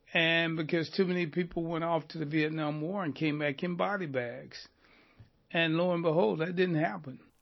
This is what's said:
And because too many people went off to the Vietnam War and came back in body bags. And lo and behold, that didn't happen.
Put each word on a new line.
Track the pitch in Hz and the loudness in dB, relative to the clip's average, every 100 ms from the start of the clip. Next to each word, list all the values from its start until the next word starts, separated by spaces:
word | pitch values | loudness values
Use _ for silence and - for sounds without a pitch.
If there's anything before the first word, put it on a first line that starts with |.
| - | -2
And | 175 165 165 165 165 | 2 4 4 2 0
because | 156 170 151 | 0 0 0
too | - 185 | 2 2
many | 180 170 | 2 0
people | 175 170 - | -2 -2 -2
went | 165 170 | -2 -2
off | 165 165 147 | 0 0 -2
to | 165 | -6
the | 147 | -2
Vietnam | 156 151 156 151 151 | 0 2 0 -2 -2
War | 156 202 | -4 -2
and | 170 | -4
came | 135 160 147 | 0 0 0
back | 147 139 | -2 -2
in | 180 | -2
body | 175 185 202 170 | 0 0 -2 -4
bags. | 131 120 123 - - - _ _ - _ - - _ - | -4 -4 -8 -14 -16 -20 _ _ -20 _ -20 -20 _ -4
And | 175 165 160 | 0 2 2
lo | 180 | 2
and | 175 | 0
behold, | 170 156 214 175 | 2 4 2 2
that | 160 180 | -2 0
didn't | 180 156 | 0 2
happen. | 170 202 143 131 - _ | 0 -4 -10 -16 -18 _